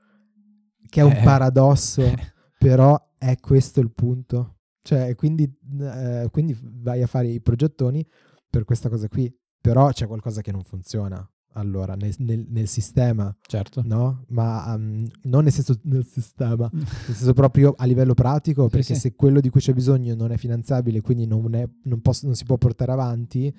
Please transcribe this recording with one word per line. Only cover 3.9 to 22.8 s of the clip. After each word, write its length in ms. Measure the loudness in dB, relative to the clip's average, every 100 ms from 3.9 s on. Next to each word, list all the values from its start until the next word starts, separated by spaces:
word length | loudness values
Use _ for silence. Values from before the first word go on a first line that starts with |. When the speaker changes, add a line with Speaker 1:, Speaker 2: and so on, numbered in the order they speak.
Speaker 1:
punto. 680 | 0 -2 -2 -4 -6 -6 -10 _ _
Cioè, 340 | -2 -2 -2 -2
quindi, 340 | -2 0 -2 -4 -12 -10
eh, 460 | -8 -8 -6 -4 -4
quindi 260 | -2 -2 -4
vai 400 | -10 -10 -6 -2
a 60 | -2
fare 200 | -2 -2
i 140 | -2
progettoni 640 | -2 0 0 -2 -2 -2 -6 _ _ _ _
per 160 | -4 -2
questa 240 | -2 -2
cosa 180 | -4 -6
qui, 260 | -4 -6 -8 _ _
però 300 | 0 4 4
c'è 160 | 2 -6
qualcosa 340 | -8 -8 -8
che 100 | -8
non 120 | -8
funziona, 640 | -10 -14 -8 -6 -6 -8 -14 _ _
allora, 400 | -10 -6 -6 -6 -6
nel, 180 | -6 -6
nel, 260 | -4 -6 -4
nel 180 | -6 -4
sistema, 680 | -4 -4 0 0 0 -4 -8
Speaker 2:
Certo. 400 | -8 -8 -6 -6 -4
Speaker 1:
no? 380 | -2 -2 -4 -6
Ma, 440 | -4 -2 -4 -6
ehm, 340 | -6 -6 -6 -8 -10
non 200 | -2 2
nel 80 | 4
senso, 260 | 2 0 -2
nel 220 | -2 -2 -4
sistema, 640 | -8 -10 -6 -4 -2 -4
Speaker 2:
<laughs> 40 |
Speaker 1:
nel 120 | -6 -8 -8 -10 -2
senso 180 | 2
proprio 400 | 4 4 6 4 4
a 80 | 0
livello 280 | 2 2
pratico, 500 | 2 2 0 -2 0
Speaker 2:
Sì, 60 | 2
Speaker 1:
perché 240 | 2 0 -2
Speaker 2:
sì. 40 |
Speaker 1:
se 160 | -4 2
quello 240 | 4 4
di 100 | 4
cui 120 | 2
c'è 120 | 2
bisogno 420 | 0 2 0 0 -4
non 160 | -4
è 60 | -4
finanziabile, 640 | -4 -6 -2 -2 -2 -2
quindi 260 | -2 -2 0
non 260 | -2 -2
è, 140 | -2 -4 -8
non 180 | -6 -2
posso, 240 | 0 0 -2
non 100 | -4
si 80 | -2
può 120 | 0
portare 340 | 0 0